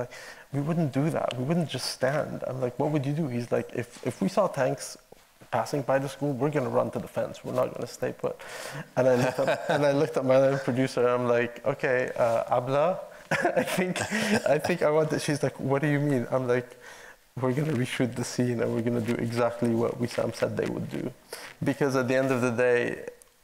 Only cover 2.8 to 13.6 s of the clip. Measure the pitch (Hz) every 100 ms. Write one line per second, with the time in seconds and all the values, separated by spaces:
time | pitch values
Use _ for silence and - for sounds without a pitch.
2.8 | 151 151 131 147 151 120 120 120 120 -
3.8 | 117 - 127 - 190 - 190 170 131 139
4.8 | - - - - _ _ - 131 - 147
5.8 | 135 135 139 - 147 127 143 147 120 123
6.8 | 120 117 - - 110 - 120 123 123 -
7.8 | 120 - 127 127 - - - - - 143
8.8 | - - 127 123 127 127 135 - - 156
9.8 | 143 139 151 151 131 131 135 139 143 123
10.8 | 127 - 123 123 123 120 120 - - 139
11.8 | 147 127 127 - 120 117 - 123 127 139
12.8 | 160 190 - - - - 339 -